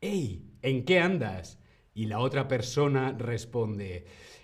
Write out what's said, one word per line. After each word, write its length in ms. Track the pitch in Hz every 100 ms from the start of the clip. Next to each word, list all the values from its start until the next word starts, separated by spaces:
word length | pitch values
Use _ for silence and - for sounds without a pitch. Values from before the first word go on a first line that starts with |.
"Hey, 500 | 196 196 120 87 - -
¿en 240 | 131 131 -
qué 140 | 180
andas?". 600 | 180 185 110 92 87 - - _ _
Y 120 | 107 110
la 140 | 104
otra 280 | 127 139 131
persona 640 | 127 - 143 143 135 131 110
responde, 880 | 113 113 - 123 110 101 98 87 - - - -